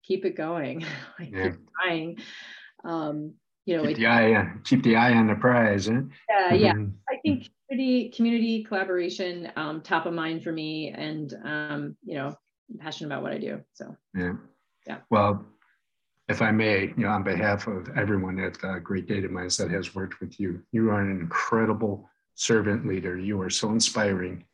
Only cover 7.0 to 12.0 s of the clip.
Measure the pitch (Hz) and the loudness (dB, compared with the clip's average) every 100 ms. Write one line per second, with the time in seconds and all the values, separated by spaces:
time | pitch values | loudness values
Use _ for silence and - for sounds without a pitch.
7 | - - 311 269 - _ _ 254 262 254 | -8 -2 0 0 -2 _ _ -2 2 2
8 | 233 - 233 233 226 226 214 196 190 180 | 0 0 2 4 2 0 -2 -2 0 0
9 | 175 - 185 175 170 - 151 160 - 180 | -2 -2 -6 -6 -10 -8 -6 -6 -2 0
10 | 170 170 160 165 170 160 156 156 151 - | 0 -4 -4 -4 -4 -6 -6 -6 -8 -8
11 | 151 156 147 147 143 151 151 147 147 151 | -8 -8 -8 -10 -8 -6 -4 -6 -8 -12